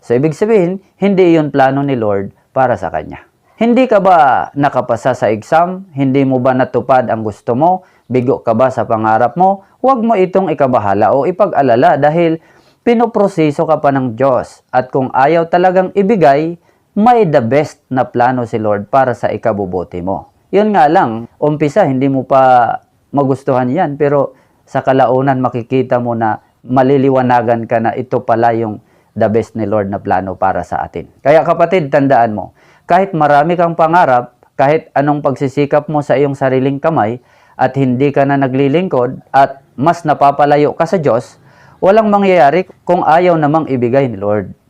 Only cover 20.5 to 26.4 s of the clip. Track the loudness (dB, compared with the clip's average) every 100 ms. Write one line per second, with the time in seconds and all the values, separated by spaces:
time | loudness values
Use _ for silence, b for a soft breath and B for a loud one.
20.5 | -2 0 2 2 2 0 -4 -12 _ -4
21.5 | 0 -2 0 0 0 -2 -2 0 2 4
22.5 | 4 2 -4 _ _ _ -4 -2 -2 -2
23.5 | -2 -2 -2 -4 -2 0 0 -2 b b
24.5 | b _ -6 0 2 2 2 0 -2 -2
25.5 | -6 -4 -2 0 -2 -2 -4 -4 -4